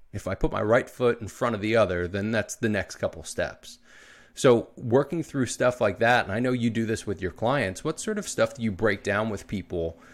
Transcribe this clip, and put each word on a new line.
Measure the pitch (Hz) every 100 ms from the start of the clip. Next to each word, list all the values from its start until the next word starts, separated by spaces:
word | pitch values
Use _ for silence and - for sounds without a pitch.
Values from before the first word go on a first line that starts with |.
| -
If | 101 92
I |
put | 95 160
my | 104
right | 107 120 -
foot | - 123 113
in | 101
front | - 123 107
of |
the | 107 113
other, | 98 87 87
then | 98 104
that's | 113 101
the | - 117
next | 101 90 -
couple | 98 -
steps." | - - 87 - - - _ - - - -
So | - 135 117 - -
working | 123 127 147 170
through | - 139 123
stuff | - 127 123
like | 107 95
that, | 113 120
and | 95
I | 104
know | 127
you | 127 117
do | 110 110
this | 110 -
with | 92
your | 95
clients, | - 113 139 95 95
what | 151 165
sort | - 214
of | 196
stuff | - 139
do | -
you | 113
break | 92 110 101
down | 101 101 110
with | 101 -
people, | 101 - 90 82 - -